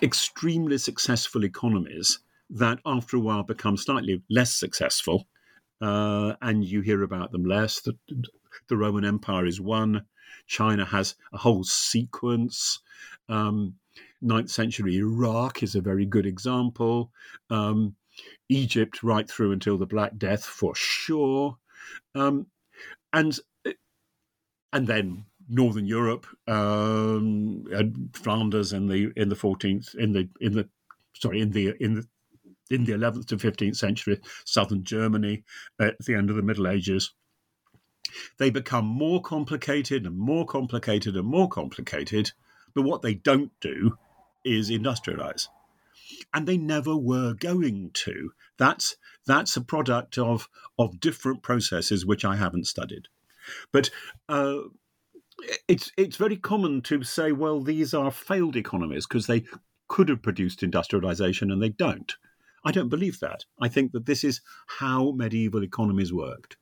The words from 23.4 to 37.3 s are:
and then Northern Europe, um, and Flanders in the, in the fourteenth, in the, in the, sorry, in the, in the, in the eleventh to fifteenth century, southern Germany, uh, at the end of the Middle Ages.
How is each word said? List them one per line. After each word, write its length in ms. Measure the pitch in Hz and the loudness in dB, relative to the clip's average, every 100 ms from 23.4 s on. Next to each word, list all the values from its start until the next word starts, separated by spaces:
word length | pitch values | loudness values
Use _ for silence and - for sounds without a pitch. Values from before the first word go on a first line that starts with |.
| - _ - - _ _ _ _ _ _ _ _ - | -8 _ -8 -8 _ _ _ _ _ _ _ _ -4
and 140 | 139 120 | -2 0
then 380 | 107 95 90 107 _ 156 | 0 -2 -6 -14 _ -2
Northern 380 | 120 123 107 101 | 4 4 2 0
Europe, 400 | 110 117 123 - - - | 0 0 0 -6 -12 -2
um, 1160 | 107 104 104 107 110 110 107 110 104 104 95 - | 2 2 2 2 2 2 2 2 0 -2 -4 -4
and 380 | 98 110 120 - | 0 0 0 -10
Flanders 600 | - 104 110 107 107 98 | -6 -2 0 2 0 0
in 160 | 98 101 | 0 0
the, 240 | 95 104 - | 2 0 0
in 120 | 104 | -2
the 80 | 101 | 0
fourteenth, 580 | 104 95 101 98 - | 0 0 0 -2 -4
in 180 | - 110 | -2 0
the, 160 | 98 92 - | 2 0 -2
in 120 | 110 | -2
the, 160 | 104 - _ _ - _ | 0 -4 _ _ -20 _
sorry, 260 | - - 104 | -6 -4 0
in 100 | 110 | 0
the, 240 | 101 98 - | 2 0 0
in 140 | 113 | -2
the, 120 | 110 117 _ _ _ - _ - | -2 -4 _ _ _ -20 _ -4
in 140 | 127 | -2
the 80 | 120 | 0
eleventh 340 | 104 117 117 117 | 0 0 -2 -6
to 100 | 104 | -2
fifteenth 380 | 113 - 104 - | 0 0 -2 0
century, 440 | 101 110 - 101 - - | -2 -2 0 -2 -4 -14
southern 400 | - 117 101 98 | -2 0 2 -2
Germany, 600 | 92 110 110 107 104 107 - - - - | -2 -2 2 2 0 -4 -8 -20 -12 0
uh, 60 | 107 | 0
at 180 | - | 0
the 100 | - | -2
end 160 | 107 101 | 0 2
of 60 | 107 | 2
the 60 | |
Middle 260 | 101 101 92 | 0 0 0
Ages. 460 | 98 98 95 - _ _ | 0 0 0 -2 _ _